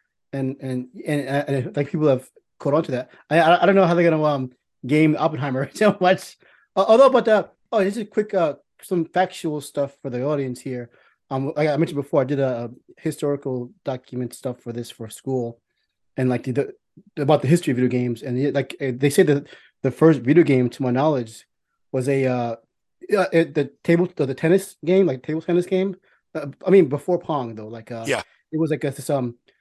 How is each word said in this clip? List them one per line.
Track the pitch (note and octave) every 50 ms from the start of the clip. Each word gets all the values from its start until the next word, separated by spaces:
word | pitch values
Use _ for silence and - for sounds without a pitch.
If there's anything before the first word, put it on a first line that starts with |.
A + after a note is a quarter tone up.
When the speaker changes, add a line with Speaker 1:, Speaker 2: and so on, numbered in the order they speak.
| _ _ _ _ _ _
Speaker 1:
and, | - C#3 C3+ C3 C3+ -
and, | - C3 B2+ B2+ B2+ - - - - -
and, | D3+ C#3+ C#3 C3
and, | C#3 C#3+ C#3+ - C#3
and, | C3+ A#2+ A2 - C#3+
like, | C#3+ -
people | - D#3+ D3+ D3+
have | C3 B2 - - _ _ _ _ _ _
caught | - C#3+ C#3
on | D#3 D#3+
to | D#3
that. | C3 B2 B2+ - _ _ _ _
I, | D3 E3
I, | E3 D#3+ - - F3
I |
don't | F#3 G3
know | G3 F#3+
how | F#3 F3
they're | E3+ F3 E3+
gonna, | D#3+ D#3 D3+
um, | D3+ D3 C3+ C3 B2+ - _ _ _ _ _ -
game | A#2+ D3 D3+ D#3 D#3 D3+ -
Oppenheimer | D3 D#3+ D#3 C3 C#3+ C#3+ B2+ C3 C3 -
<laughs> | -
so | - G#3+ G#3 G3+ G3+
much. | F3+ F3+ F#3+ F#3 - - - _ _ _ _ _ _ _ _
Uh, | - G#3+ -
although, | A3 A3+ C#4 C#4
but, | B3+ A#3+ - A3+
uh, | G#3+ G#3 F3 - _ _ _ _
oh, | - A3 G3
this | G3 G3+ A#3+
is | G#3
a |
quick, | G#3 - A3 G#3+ G#3 -
uh, | F#3+ E3+ D3+ C#3+ - _ _ _ _
some | - - F#3+ F3 D#3+
factual | - - F3 F#3 F3+ - - - E3 D3+ D3+
stuff | C#3 - - C#3+ C#3+ C3+ - _
for | - C#3
the | A#2+ B2 B2+
audience | C#3+ D3+ C#3+ C#3 C3 B2 A#2+
here. | - C3+ B2+ B2 B2 A#2+ _ _ _ _ _ _ _ _
Um, | C#3 C3 C3+ C3+ -
like | - D3+ D#3
I | D3 C#3+
mentioned | E3 - E3 C#3+
before, | C3+ - - D3+
I | C3
did | B2+ C#3+ C3+
a, | C#3 C3 B2+ A#2 A#2
a | A#2 A#2+ - _ _ - _
historical | - D#3+ D3+ - - C#3+ C#3+ C#3 - C#3 B2+ B2+ B2 A#2+ - _ _
document | - B2+ B2+ - _ - B2+ B2+ A#2 -
stuff | - - B2+ B2 -
for | _ A#2+ A2+
this | A#2+ A#2 -
for | - - A#2 G#2+
school, | - - - C3 C3+ B2+ A#2+ A#2 A#2+ - _ _ _ _ _ _ _ _ _ _ _ -
and, | C3+ B2+
like, | B2 A#2+ -
the, | C3+ B2 C#3+ C3+ - - _ _ _ _ - _ _ _
the, | -
about | D3 C3 D#3 C#3+
the | - B2+
history | E3 F3 - -
of | C3 B2
video | B2+ A#2+
games, | B2 B2 B2 B2 A#2+ A2+ -
and, | B2+ B2 B2+ C#3 D3 B2+
like, | C#3 C#3 - - -
uh, | C#3+ C3+ B2
they | B2 C#3 D3
say | C#3 - F#3
that | D3+ C#3+ C#3+ C#3+ - - - _ _ _ _ -
the | C3
first | B2 - D#3 E3 D#3+ C3
video | A#2 B2 D3 E3 E3
game, | C3+ C#3 B2+ B2 A#2+
to | - -
my | C3 B2+
knowledge, | B2 B2+ C#3+ D#3+ D3+ C3 A#2+ A2 A2 - - _ _ _ _ _ _ _ _ _
was | - C3 B2+ C3+
a, | C#3 C3+ C3+
uh, | C3 B2+ B2 A#2+ A#2+ A#2 - _ _ _ _ _ _ _ _ - - G3+
uh, | G3+ F#3 -
it, | - E3 E3 C#3+ C#3
the | D#3 C#3+ - - _ -
table, | - E3+ E3+ D#3+ E3 -
the, | - D3+
the | B2+ C3+
tennis | - - D#3+ F3 G3 - - - _ -
game, | D3+ F#3 F#3+ G3
like, | E3 C3 B2+
table | - - D#3 D#3+
tennis | - - F3 F3 F3 F3+
game. | F#3+ F#3 F#3+ G3 F#3 - _ _ _ _ _ _ -
Uh, | D#3 D3 C#3+ - - -
I | F#3
mean, | F#3 G3 E3+ C3+
before | C3+ C#3 - - F3+ E3
Pong | - - D#3+ C#3+ B2 A#2 A2+
though, | A2 G#2+ G#2+
like, | A2+ A#2 A2+ -
uh, | A#2+ A2+ A2+ A#2
Speaker 2:
Yeah. | C3+ A2 - - _ _ _ _
Speaker 1:
it | - D#3
was, | E3 D3+
like, | D3+ C3 -
a, | C#3+
this, | C3 - C3+ -
um, | D3 C#3 B2+ A#2+ A#2 - _ _ _ _